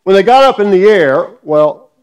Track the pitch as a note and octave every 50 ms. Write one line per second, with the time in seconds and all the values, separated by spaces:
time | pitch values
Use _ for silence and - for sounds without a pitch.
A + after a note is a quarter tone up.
0 | _ F#3 F#3+ G3 F#3 A3 B3+ C4+ C4+ C4 B3+ G#3+ G3+ G#3 G3 F3+ G3 G#3+ G#3+ F#3
1 | D#3 C3+ C3+ D#3+ - - - _ _ D3+ D3+ D3+ D3+ D3+ D3 - _ _ _ _